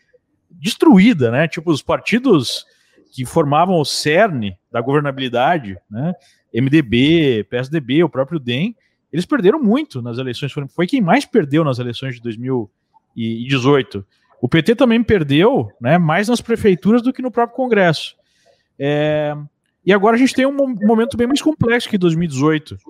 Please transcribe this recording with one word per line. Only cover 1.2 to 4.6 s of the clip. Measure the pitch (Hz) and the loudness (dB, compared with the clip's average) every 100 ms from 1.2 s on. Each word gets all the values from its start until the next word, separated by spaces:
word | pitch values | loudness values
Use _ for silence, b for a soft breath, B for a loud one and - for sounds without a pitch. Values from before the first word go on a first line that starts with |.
| 117 | 0
né? | 123 160 | 0 -2
Tipo, | - 160 | -4 -4
os | 139 | -4
partidos | - 151 - 233 262 170 117 - - b b b _ | -2 -4 -2 -2 2 2 2 -8 -12 b b b _
que | - 127 | -12 -4
formavam | 170 147 147 180 175 | -2 0 2 2 0
o | 139 | -2
cerne | - 151 160 220 139 101 92 | -4 0 2 2 0 -6 -10